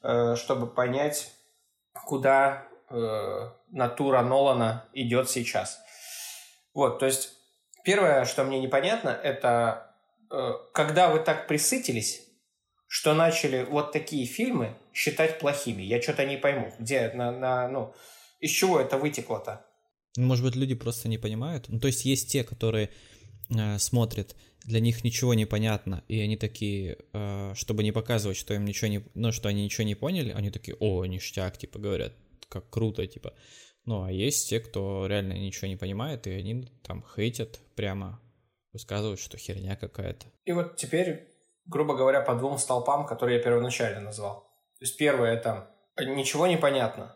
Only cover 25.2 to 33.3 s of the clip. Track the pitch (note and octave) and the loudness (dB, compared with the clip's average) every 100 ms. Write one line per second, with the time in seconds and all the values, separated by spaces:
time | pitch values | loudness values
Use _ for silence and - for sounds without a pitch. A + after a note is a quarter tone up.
25.2 | B2 A2+ G#2+ G#2+ A2 G#2+ - G#2+ _ G#2+ | 4 4 2 2 2 0 -2 -8 _ -2
26.2 | G#2 A2 G#2+ - G#2 G2+ F#2 - - - | 0 -2 -4 -4 -4 -4 -6 -8 -10 -8
27.2 | G3+ G2 G2 G2 - A2 G#2+ A2 A2 A#2 | -6 -6 -8 -8 -4 0 2 0 0 0
28.2 | G2+ F#2+ - G#2+ G#2 G2+ G#2+ G2+ A2 - | 0 -4 -4 -2 -2 -2 -2 -2 -6 -2
29.2 | A2+ A2+ G#2 G2+ G2+ - G#2+ G2+ D3 F#3 | -2 0 -2 -2 -2 -2 -2 0 -2 -2
30.2 | A#2+ G2+ G2+ - - - G#2+ F#2 F#2 F#2 | -2 -2 -4 -6 -10 -2 0 0 -2 -6
31.2 | - - F#2 - - - G2+ F#2+ A2 - | -6 -4 -6 -6 -14 -8 -4 -2 -4 -10
32.2 | _ _ - F#2+ - A2 A2 G#2+ G2+ - | _ _ -14 -14 -6 -2 -2 -2 -8 -10
33.2 | - | -16